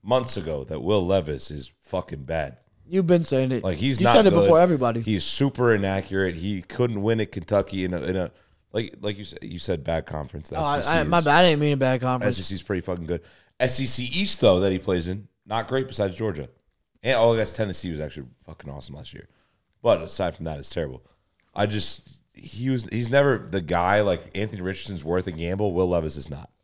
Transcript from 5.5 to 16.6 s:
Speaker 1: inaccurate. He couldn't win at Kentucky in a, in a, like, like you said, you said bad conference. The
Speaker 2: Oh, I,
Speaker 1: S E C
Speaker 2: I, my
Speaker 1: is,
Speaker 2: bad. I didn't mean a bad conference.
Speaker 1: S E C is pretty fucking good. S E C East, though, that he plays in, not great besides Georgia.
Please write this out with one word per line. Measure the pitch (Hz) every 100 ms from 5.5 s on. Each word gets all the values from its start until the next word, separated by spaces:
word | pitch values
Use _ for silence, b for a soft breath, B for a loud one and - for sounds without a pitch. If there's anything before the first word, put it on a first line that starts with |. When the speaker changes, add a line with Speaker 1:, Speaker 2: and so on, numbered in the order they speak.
| - 120
Speaker 1:
inaccurate. | 107 98 95 92 95 95 85
He | 95 98
couldn't | - - 123 104
win | 104 113
at | 104
Kentucky | 101 85 101 95 95 92
in |
a, | 87
in | 69 92
a, | 85 _ _ _ _
like, | 113 110 -
like | 101 101
you |
said, | 92 -
you | - 87
said | - 85
bad | 69 82
conference. | 78 78 71 73 -
The | -
Speaker 2:
Oh, |
I, | 147 143
Speaker 1:
S |
E | 139
C | 165
Speaker 2:
I, |
my | 151 175
Speaker 1:
is, |
Speaker 2:
bad. | 147 151
I | 180
didn't | 147
mean | 147
a | 139
bad | 131 127
conference. | 127 127 104 92
Speaker 1:
S |
E |
C | 85 95
is |
pretty | - 95
fucking | 85 90 82
good. | 85 b b b _
S | 127 -
E | 131
C | -
East, | 123 175 196 -
though, | 117 90
that | 98
he | 92
plays | 95 90 85
in, | 98 104 _ -
not | 110 113
great | 131 131
besides | - 101
Georgia. | 90 110 76 67 _